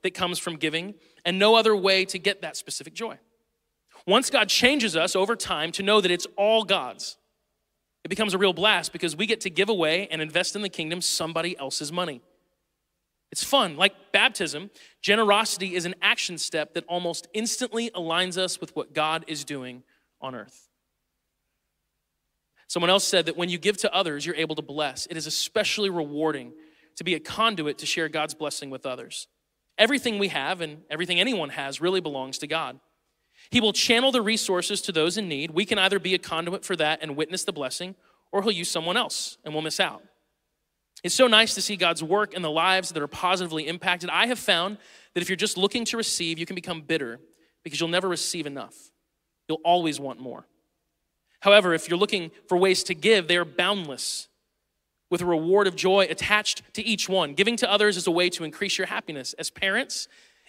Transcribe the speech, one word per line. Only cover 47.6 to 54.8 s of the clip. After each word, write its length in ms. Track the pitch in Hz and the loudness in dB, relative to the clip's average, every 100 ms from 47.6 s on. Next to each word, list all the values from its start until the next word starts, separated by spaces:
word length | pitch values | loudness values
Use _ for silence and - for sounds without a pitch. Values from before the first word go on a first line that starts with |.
because 160 | - 143 | -10 -4
you'll 80 | 165 | -2
never 220 | 175 190 | 0 0
receive 340 | 175 - 175 | -2 -4 -6
enough. 320 | 147 139 107 - - _ _ _ _ _ - | -6 -8 -12 -16 -20 _ _ _ _ _ -6
You'll 140 | 156 | -2
always 340 | 170 180 165 143 | 4 4 4 -2
want 220 | 139 117 | -6 -10
more. 260 | 131 - - _ _ _ _ _ _ _ _ _ | -12 -14 -18 _ _ _ _ _ _ _ _ _
However, 320 | 202 202 185 | 6 8 8
if 160 | 165 156 | 2 0
you're 100 | 175 | 0
looking 320 | 208 202 165 - - | 0 0 -6 -12 0
for 120 | 180 | 4
ways 240 | 190 185 | 4 4
to 100 | - | 0
give, 320 | 170 175 220 160 | 0 4 4 4
they 120 | 175 | 2
are 80 | 170 | 2
boundless, 800 | 139 180 202 160 123 - - - _ _ _ _ _ | 0 0 0 -4 -6 -6 -8 -10 _ _ _ _ _